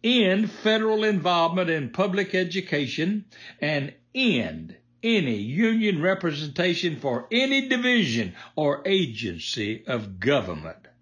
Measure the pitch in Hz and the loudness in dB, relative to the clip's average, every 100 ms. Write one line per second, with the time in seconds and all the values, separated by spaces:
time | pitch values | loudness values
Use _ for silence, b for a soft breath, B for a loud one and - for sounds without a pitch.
0 | 226 247 196 196 220 - 214 220 220 214 | 2 4 4 4 0 -2 0 2 2 2
1 | 214 202 175 175 165 180 175 160 127 - | 2 2 2 4 4 2 0 0 -2 0
2 | 196 190 196 185 175 185 180 143 131 - | 0 0 0 0 0 -4 -2 -2 -2 -2
3 | 170 214 - B B B 147 147 143 - | -2 -2 -6 B B B -2 -2 -4 -10
4 | _ 254 254 143 90 80 80 - _ _ | _ -2 0 2 -2 -8 -14 -18 _ _
5 | 226 220 143 107 104 151 226 226 214 170 | 0 2 2 -2 -2 0 2 4 2 2
6 | 175 190 175 143 151 135 180 175 175 139 | 2 0 -2 -4 -6 -2 0 0 -2 -2
7 | 139 123 - 233 269 277 262 254 247 247 | -2 -2 0 0 2 0 0 0 2 2
8 | 165 113 98 90 B - 147 143 190 196 | 2 0 -2 -8 B 0 0 0 0 2
9 | 160 110 110 85 - - 104 110 - 123 | 0 -4 -6 -6 -8 -4 -4 -6 -4 -6
10 | 101 95 113 139 92 80 80 82 - _ | -6 -4 2 2 0 -8 -10 -16 -20 _